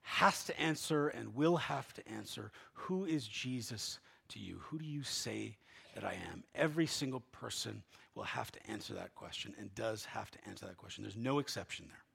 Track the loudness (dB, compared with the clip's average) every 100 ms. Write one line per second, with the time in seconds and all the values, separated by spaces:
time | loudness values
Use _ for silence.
0 | 0 8 8 8 -2 2 2 2 4 4
1 | 4 0 -4 4 6 6 4 0 -2 -10
2 | -8 -8 -6 -8 -8 -10 -16 -10 0 0
3 | 4 2 0 -4 -2 -2 -2 -4 -4 -6
4 | -12 -20 _ -8 -8 -8 -6 -4 -2 -2
5 | 0 0 0 -2 -4 -6 -18 -20 -14 -4
6 | -4 -2 -6 -8 -8 4 4 6 4 4
7 | 0 -2 -6 -10 -6 -2 -4 -4 -10 -20
8 | -14 -6 -2 -2 -2 -6 -6 -6 -4 -6
9 | -6 -8 -10 -8 -8 -8 -10 -2 0 0
10 | -4 -6 -6 -10 -12 -10 -10 -12 -12 -8
11 | -6 -2 2 4 2 -2 -4 -8 -10 -18
12 | -20